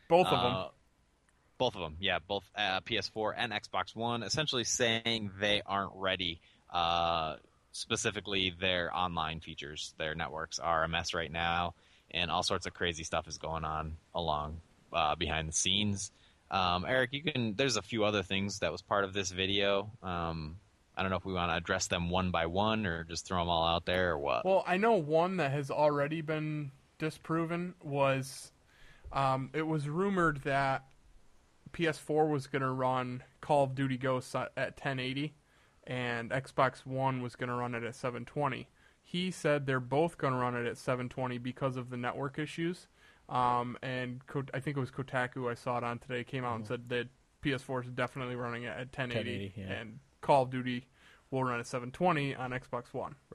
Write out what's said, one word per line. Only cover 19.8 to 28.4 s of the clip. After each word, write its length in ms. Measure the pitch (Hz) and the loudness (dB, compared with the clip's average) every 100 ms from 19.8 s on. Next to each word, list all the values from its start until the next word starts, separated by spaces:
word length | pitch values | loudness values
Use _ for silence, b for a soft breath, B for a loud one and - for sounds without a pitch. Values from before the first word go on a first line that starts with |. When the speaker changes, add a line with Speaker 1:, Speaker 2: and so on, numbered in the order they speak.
| 101 - | 0 -8
Speaker 2:
Um, 580 | 92 87 82 82 78 87 - _ _ - | -4 -2 -2 -2 -6 -10 -16 _ _ -2
I 40 | |
don't 80 | 95 | 0
know 60 | 92 | 0
if 80 | 98 | 0
we 80 | |
wanna 220 | 90 87 85 | 0 2 0
address 320 | 85 95 - | 0 0 2
them 220 | 90 87 | 0 2
one 220 | 92 92 | 2 2
by 140 | 85 82 | 2 2
one 400 | 90 107 110 101 | 2 2 2 0
or 180 | 82 | -2
just 220 | 82 85 - | -6 -8 -2
throw 140 | 92 | 0
'em 80 | 85 | 2
all 160 | 85 82 | 4 4
out 180 | 85 90 | 2 2
there 260 | 92 90 | 2 2
or 60 | 76 | 2
what. 260 | 71 60 185 | 2 2 4
Speaker 1:
Well, 180 | 190 - | 4 4
I 120 | 185 | 2
know 160 | 226 | 4
one 440 | 214 147 160 175 190 | 4 4 2 2 2
that 140 | 139 | 0
has 180 | 143 139 | 0 -2
already 520 | 147 151 143 143 165 | 4 4 4 2 0
been 500 | 156 156 156 151 143 - _ - | -2 -2 -2 -4 -6 -10 _ -6
disproven 760 | 160 - - 165 165 170 180 - | -6 -4 -2 0 0 -2 -4 -8
was, 720 | 151 139 135 135 131 - | -2 4 4 4 0 -8